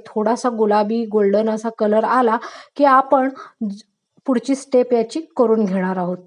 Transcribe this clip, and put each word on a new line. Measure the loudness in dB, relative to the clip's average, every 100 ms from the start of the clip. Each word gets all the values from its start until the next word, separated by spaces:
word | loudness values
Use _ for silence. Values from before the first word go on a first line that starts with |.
| -6
थोडासा | -4 -2 0 -2
गुलाबी, | 0 2 2 0 -2 -2
गोल्डन | 0 2 2 0
असा | -2 -6 -2
कलर | 0 2
आला | 2 2 2 0 -4 -18 -12 0
की | 4
आपण | 4 4 2 0 -4 -16 -10
ज-, | -8 -10 -16 _ _ _ -4
पुढची | -2 -2 -6
स्टेप | 0 0 2
याची | 0 -2 -6 -8 -2
करून | 2 2 0
घेणार | -2 -2 -4
आहोत. | -4 -6